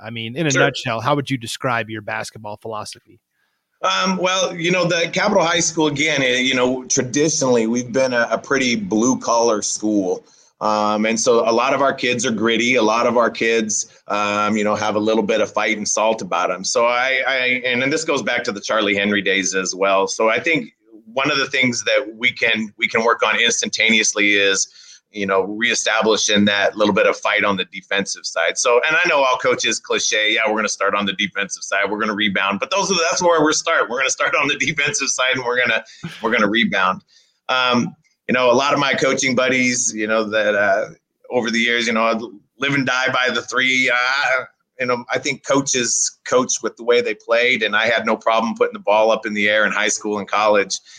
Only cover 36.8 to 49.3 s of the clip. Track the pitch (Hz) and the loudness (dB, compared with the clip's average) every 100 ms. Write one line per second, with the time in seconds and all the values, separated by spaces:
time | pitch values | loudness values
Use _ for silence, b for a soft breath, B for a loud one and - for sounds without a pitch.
36.8 | 92 98 - b b b - 127 127 120 | 0 -2 -8 b b b -2 0 2 0
37.8 | 139 - _ _ - 123 123 123 143 143 | -2 -8 _ _ -4 0 4 4 2 0
38.8 | 139 - 139 135 135 123 127 127 127 120 | 0 0 0 0 0 0 2 2 0 0
39.8 | - 107 107 110 104 107 104 104 101 101 | -4 -4 -2 0 0 0 2 2 2 0
40.8 | - - _ _ - 123 113 113 117 120 | -2 -10 _ _ -4 -2 0 0 0 0
41.8 | 117 113 113 113 107 98 _ _ 139 139 | 0 2 2 0 -6 -14 _ _ -2 0
42.8 | 131 127 131 127 127 117 - 123 127 127 | 0 -2 0 0 0 -2 -4 -2 0 2
43.8 | 127 120 127 139 - 131 117 _ _ - | 2 0 0 0 0 -2 -4 _ _ -6
44.8 | 127 123 120 127 147 127 - 139 135 131 | -4 -2 -2 -4 -4 -6 -2 0 0 -2
45.8 | 117 - - - - 127 127 - 107 - | -2 -2 -4 -6 0 0 0 -4 -6 -4
46.8 | 117 120 117 107 - 113 123 127 107 104 | 2 2 2 -4 0 2 2 2 0 0
47.8 | 113 113 113 110 117 113 113 110 117 104 | 2 2 0 0 2 2 0 0 0 0
48.8 | 101 107 110 107 110 | 2 4 4 2 0